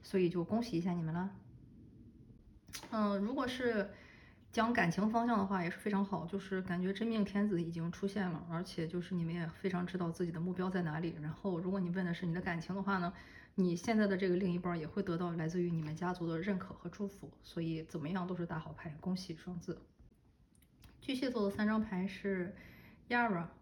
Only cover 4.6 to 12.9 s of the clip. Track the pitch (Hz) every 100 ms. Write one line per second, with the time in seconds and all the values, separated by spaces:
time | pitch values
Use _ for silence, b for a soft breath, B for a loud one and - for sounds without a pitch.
4.6 | 226 240 175 165 220 233 240 226 196 196
5.6 | 170 - 208 196 196 175 165 196 - 190
6.6 | 185 175 185 196 226 220 196 202 208 175
7.6 | 170 170 165 - 196 208 185 160 170 165
8.6 | 190 - 165 180 170 180 165 170 165 -
9.6 | 190 180 180 185 175 165 175 165 180 180
10.6 | 185 185 165 156 170 160 151 156 202 170
11.6 | 180 196 175 180 180 170 180 170 180 170
12.6 | - 190 190